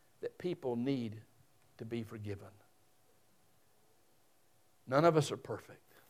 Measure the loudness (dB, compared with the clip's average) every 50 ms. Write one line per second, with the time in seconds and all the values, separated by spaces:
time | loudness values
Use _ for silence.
0 | -20 -20 -18 -8 -8 -8 -8 -6 -4 -4 -4 -2 -2 -2 -2 0 0 0 0 0
1 | -2 -4 -8 -10 -16 -20 -20 -20 -20 _ -20 -20 -20 -20 -14 -12 -10 -6 -4 -6
2 | -6 -6 -8 -10 -8 -8 -8 -8 -10 -18 -20 -20 -20 -20 _ _ _ _ _ _
3 | -20 _ -20 -20 -20 _ _ _ -20 _ _ -20 _ _ _ _ -20 -20 -20 _
4 | _ _ -20 _ _ _ _ _ _ _ _ -20 _ -20 -20 _ _ 2 4 6
5 | 8 8 8 6 4 4 -2 -6 -6 -8 -8 -8 -8 -14 -20 -20 -20 -20 -20 -20
6 | -20 -20